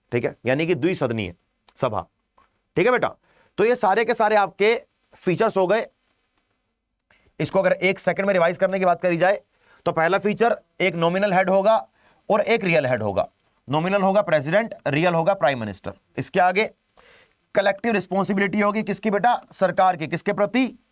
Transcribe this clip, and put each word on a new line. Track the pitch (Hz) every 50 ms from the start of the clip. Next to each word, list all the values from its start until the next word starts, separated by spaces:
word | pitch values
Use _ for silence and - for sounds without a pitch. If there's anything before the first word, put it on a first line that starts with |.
| _ -
ठीक | 117 123 120
है, | 143 - _ -
यानी | 120 131 147 165
कि | 160 170
द्विसदनीय | 123 143 185 180 - 143 117 117 113 98 87 85 _ _ _ _ _ _ _ _
सभा, | - 135 123 107 92 87 - _ _ _ _ _ _ _ _ _ _ _ _ -
ठीक | 151 185
है | 247
बेटा। | 254 226 - 104 - _ _ _ _ _ _ _ _ -
तो | 208
ये | 233 247
सारे | - 220 190 196 226 226
के | 226 226
सारे | - 214 208 214
आपके | 208 196 190 - - 202 220 233 - - _ _ _ _ _ -
फीचर्स | - - 185 170 190 226 208 -
हो | 190 185
गए। | 175 208 226 - - _ _ _ _ _ _ _ _ _ _ _ _ _ _ _ _ _ _ _ _ _ _ _ _ _ _ _ _ _ -
इसको | 156 - - 190
अगर | 190 180
एक | 185 - 175 190 190 -
सेकंड | - 185 170 - 196
में | 202
रिवाइज | 196 180 165 175 170
करने | - 190 185 190 190
की | 185
बात | 175 170 -
करी | - 180 170
जाए | 160 180 190 208 - - _ _ _ _ _ _ _ -
तो | 170
पहला | 151 165 160 170 190 196
फीचर | 196 208 202 202 226 233 208 - - _ _ -
एक | 175 185 165
नॉमिनल | 170 165 175 180 196 208 208
हेड | 175 185 190 190
होगा | 190 196 190 220 226 - - - _ _ _ _ _ _ _ -
और | 196 208
एक | - - 233 190 196
रियल | 175 160 156 135
हेड | 123 127 110
होगा। | 110 104 95 92 - - _ _ _ _ _ _ _ 120
नॉमिनल | 135 156 165 185 202 202
होगा | 185 196 190 208
प्रेसिडेंट, | 202 - 160 151 135 151 185 208 233 - - - -
रियल | 143 135 151 170 180 170
होगा | 165 165 156 147
प्राइम | - 160 147 135 120
मिनिस्टर। | 110 104 95 - - - - _ _ _ _
इसके | 135 135 - - 190
आगे | 180 180 185 185 160 - - _ _ _ _ _ _ _ _ _ _ _ _ _ _ _ -
कलेक्टिव | 202 196 202 196 - - 233
रिस्पॉन्सिबिलिटी | 214 190 - - 185 196 190 214 208 196 202 190 208 214
होगी | 208 208 202 220
किसकी | 214 214 190 - - 214
बेटा? | 196 202 208 247 233 - - -
सरकार | - - 196 175 170 202 185 185 180
की। | 147 160 -
किसके | 170 165 - 202
प्रति? | 196 - 202 196 233 254 262 220 - _ _ _